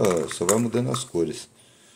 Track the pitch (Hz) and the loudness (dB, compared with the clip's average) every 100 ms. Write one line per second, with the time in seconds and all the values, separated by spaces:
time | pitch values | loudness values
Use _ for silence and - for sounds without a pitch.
0 | 104 87 67 - 85 110 117 117 127 127 | 4 2 -2 -2 2 2 2 -2 -2 -4
1 | - 85 82 - - _ _ _ - | -2 -2 -2 -4 -14 _ _ _ -20